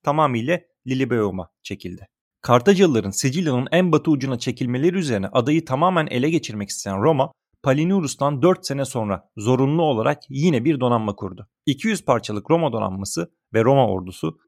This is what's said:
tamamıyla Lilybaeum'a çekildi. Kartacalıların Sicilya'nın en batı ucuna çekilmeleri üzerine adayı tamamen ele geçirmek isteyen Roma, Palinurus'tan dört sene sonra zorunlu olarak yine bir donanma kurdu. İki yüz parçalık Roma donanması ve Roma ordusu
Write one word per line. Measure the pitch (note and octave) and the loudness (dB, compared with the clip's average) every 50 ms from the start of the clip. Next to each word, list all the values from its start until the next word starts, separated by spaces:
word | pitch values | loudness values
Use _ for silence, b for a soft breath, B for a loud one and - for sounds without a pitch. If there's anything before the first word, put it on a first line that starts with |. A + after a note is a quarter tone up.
tamamıyla | - D3 C#3+ D#3 D#3 C#3 B2 A2+ A2+ C#3+ F3 F3+ - _ _ _ - | -4 -2 0 2 0 0 0 -2 -2 -2 -2 -4 -6 _ _ _ -8
Lilybaeum'a | B2+ C3 C3 C3+ A#2 B2 A2+ G#2 G2 F#2 F#2 F2 - _ _ | -4 -2 -2 0 0 0 0 0 -2 -2 -6 -10 -12 _ _
çekildi. | - - G2+ G2 - F2+ F2+ - - - _ _ _ _ _ _ | -14 -14 -12 -12 -12 -14 -14 -16 -18 -20 _ _ _ _ _ _
Kartacalıların | - - A#2+ B2 B2 G3+ G3+ F3 G3 - - A2+ - G2 | 2 2 4 6 6 4 6 6 4 4 4 2 0 -2
Sicilya'nın | F#2+ - - C3 B2+ F3+ F3 D3+ B2+ B2 C3 - | -4 -4 -2 -2 -2 -2 -2 0 0 -2 0 0
en | D#3+ F3 F#3 F3 | 2 2 4 4
batı | D3+ D3 - D#3+ | 2 2 2 2
ucuna | D3+ C3+ C3 C3+ B2+ B2 | 0 0 0 -4 -4 -4
çekilmeleri | - C3+ B2 - C3 A#2+ B2 B2+ D3 F3+ F3 | -4 -6 -4 -4 -4 -2 -2 0 0 0 0
üzerine | G3 E3 C#3 A2+ G2 F#2+ - | 0 -2 0 -2 -2 -2 0
adayı | - B2 A2+ C#3+ D3+ E3 D#3+ | 0 0 2 2 0 0 0
tamamen | - C3 C#3 E3 F#3 F#3 E3 D#3 | -2 -2 0 0 2 2 0 0
ele | - - B2 C3 D#3 | 0 -2 -2 0 0
geçirmek | E3+ D#3 - - G#2+ G#2 G2+ - | 0 0 -2 -4 -6 -8 -8 -8
isteyen | - - - G2+ F#2+ G2 | -8 -8 -6 -6 -2 2
Roma, | A2 D#3 D#3+ C3 C#3 D3 - _ _ _ _ _ | 2 2 2 2 0 -2 -4 _ _ _ _ _
Palinurus'tan | - C#3 C3 C#3+ D#3+ F3+ G3 G3 D#3 B2+ - - C#3 C#3+ D3 B2+ | -2 0 2 2 2 2 0 0 0 -2 -4 -2 -2 -2 0 2
dört | C3+ F3+ F#3 F3+ - | 2 2 2 0 -2
sene | - C#3 C#3 C3+ | -6 -6 -6 -6
sonra | - - A#2+ G#2+ G#2 F#2+ F2+ - _ _ | -4 -4 -4 -4 -4 -4 -6 -8 _ _
zorunlu | G#2+ G2+ A#2 B2+ B2 C#3 C3+ D3+ E3+ | -4 0 2 2 2 2 2 2 2
olarak | E3 D3+ B2+ G#2+ A#2 C#3+ D3 - - - | 2 2 0 0 0 0 -2 -4 -8 -10
yine | C3 C3+ D3+ F#3 D3 A2+ A#2+ | -4 0 2 2 2 2 2
bir | D#3+ D3+ B2+ | 0 0 2
donanma | B2+ A#2+ A#2+ A2+ A2 G#2 G2+ | 2 2 2 0 0 -2 -6
kurdu. | - G#2 F#2 F2+ F#2 G2+ - _ _ _ | -6 -10 -12 -12 -14 -18 -20 _ _ _
İki | D3+ C3 - - A3+ | -4 -4 -2 -2 -4
yüz | G#3 E3+ - | -4 -2 0
parçalık | - B2+ A2 - - G#2+ G#2 G2+ - | 0 0 0 -2 -4 -8 -6 -2 0
Roma | D#3+ E3+ E3 C#3+ | 0 0 0 -2
donanması | A2+ A2 G#2 F#2+ F#2+ F#2+ F#2+ - - E2+ E2+ - _ _ _ _ A2 | -2 -4 -4 -4 -6 -8 -8 -8 -8 -8 -8 -8 _ _ _ _ 0
ve | A2+ A2 | 2 4
Roma | B2 C#3 C#3 B2 G#2 | 4 6 4 4 2
ordusu | F#2+ F#2 F#2 F#2 F#2 - - - - _ _ | 0 -2 -6 -8 -10 -8 -8 -8 -8 _ _